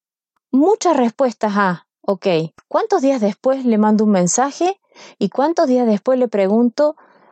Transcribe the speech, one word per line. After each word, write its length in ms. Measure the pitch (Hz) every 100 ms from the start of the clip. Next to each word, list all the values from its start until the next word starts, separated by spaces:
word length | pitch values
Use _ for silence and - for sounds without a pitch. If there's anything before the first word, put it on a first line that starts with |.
| _ _ _ _ _
muchas 460 | 262 320 440 370 294
respuestas 560 | 240 - 262 - 214 202
a, 300 | 196 175 - _
ok, 240 | - 190 196 165 160 - _
¿cuántos 340 | 302 440 381
días 180 | 269 269
después 440 | 208 202 254 269
le 140 | 254 220
mando 260 | 214 214
un 60 | 214
mensaje 680 | 196 180 - 269 - 349 392 _ - - -
y 100 | 196
cuántos 380 | - 285 339 311
días 200 | 254 240
después 320 | 208 - 262
le 100 | 247
pregunto 680 | 208 190 214 240 - 302 311 _ _ _